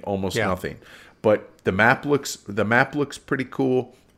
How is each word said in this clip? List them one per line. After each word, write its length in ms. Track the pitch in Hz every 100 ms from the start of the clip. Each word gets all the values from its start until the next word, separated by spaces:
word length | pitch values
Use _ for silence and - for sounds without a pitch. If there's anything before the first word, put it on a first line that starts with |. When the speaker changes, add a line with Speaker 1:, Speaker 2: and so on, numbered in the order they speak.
Speaker 1:
almost 320 | - 98 95 113
Speaker 2:
Yeah. 100 | 101
Speaker 1:
nothing. 320 | 90 71 - - - - _
But 300 | 110 104 - _
the 80 | -
map 340 | 95 113 131 143
looks, 300 | 143 - -
the 280 | - 104
map 300 | 104 120 131
looks 240 | 147 139 -
pretty 260 | - 131
cool. 500 | 127 - 131 127 123 - _